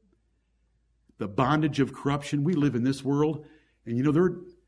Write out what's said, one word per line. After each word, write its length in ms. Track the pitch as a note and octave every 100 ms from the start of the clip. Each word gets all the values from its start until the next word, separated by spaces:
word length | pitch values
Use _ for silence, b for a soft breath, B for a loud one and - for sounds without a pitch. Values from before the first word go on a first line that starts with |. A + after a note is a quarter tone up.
| _ _ _ _ _ _ _ _ _ _ _ -
The 100 | G2+
bondage 520 | G2+ B2+ D3+ D#3 C#3
of 140 | B2+
corruption. 500 | - C#3 C#3+ - D3
We 100 | C#3+
live 220 | D#3+ C#3+ A#2
in 80 |
this 200 | B2+ C3+
world, 420 | C3 C#3+ D3+ D3+ B B B B -
and 100 | A#2
you 80 |
know, 80 | D3
there, 260 | D3+ F3+ F3 - -